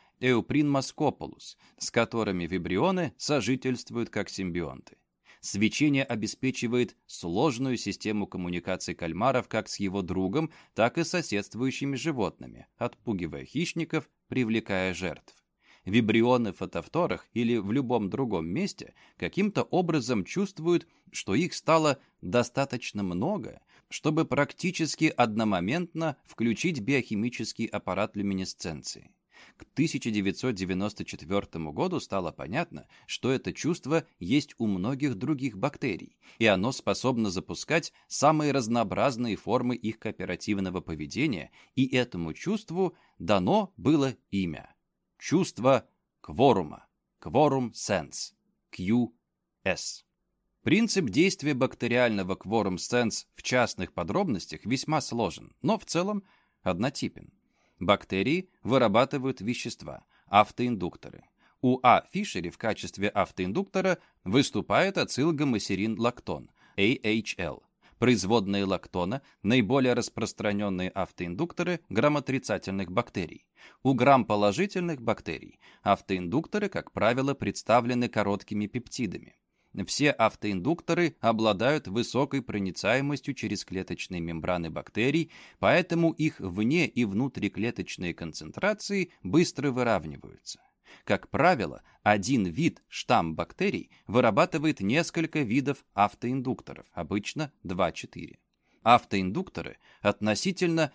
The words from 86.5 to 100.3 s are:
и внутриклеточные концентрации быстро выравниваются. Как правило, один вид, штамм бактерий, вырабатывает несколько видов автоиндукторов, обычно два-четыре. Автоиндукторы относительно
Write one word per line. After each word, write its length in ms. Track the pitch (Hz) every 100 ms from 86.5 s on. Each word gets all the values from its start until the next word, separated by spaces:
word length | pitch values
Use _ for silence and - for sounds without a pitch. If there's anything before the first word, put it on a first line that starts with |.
| 90 113 170 151
и 180 | 123
внутриклеточные 1080 | 117 98 135 - 98 - 113 120 90 - 90
концентрации 1000 | 82 85 78 78 - 190 208 - 202 175 _
быстро 480 | - 135 175 - 139
выравниваются. 880 | 127 120 98 78 69 - - - - _ _ - -
Как 240 | - 98 -
правило, 540 | - 165 156 82 57 _ _
один 440 | 104 107 95 131 92
вид, 360 | 82 165 - _
штамм 460 | - - 117 82
бактерий, 560 | 80 85 - 196 101 - _ -
вырабатывает 720 | 110 120 196 180 160 156 -
несколько 600 | 98 143 165 170 160 156
видов 440 | 123 131 131 139 -
автоиндукторов, 920 | 101 101 - 117 135 127 110 - - -
обычно 600 | - 80 104 - 151 147 _
два-четыре. 760 | 90 90 87 - - - 85 - _ _ _ _
Автоиндукторы 960 | 110 120 - 101 92 120 190 - - - _ _
относительно 920 | 104 - 107